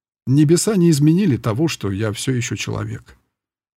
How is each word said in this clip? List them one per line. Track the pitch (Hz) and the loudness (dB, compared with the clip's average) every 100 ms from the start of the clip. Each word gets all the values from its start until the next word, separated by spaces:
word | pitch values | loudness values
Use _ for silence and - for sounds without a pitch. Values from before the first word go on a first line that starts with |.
| _ _ - | _ _ 0
Небеса | 135 151 165 - 214 | 4 4 2 2 2
не | 170 | 2
изменили | 147 151 170 202 110 | 4 4 4 2 0
того, | 117 104 160 | -2 -2 -2
что | - 101 | -4 -6
я | 98 110 | -4 -4
всё | 101 - | -4 -4
ещё | 127 120 110 | -4 -4 -6
человек». | - 107 110 110 - _ _ _ _ _ _ | -8 -8 -8 -12 -16 _ _ _ _ _ _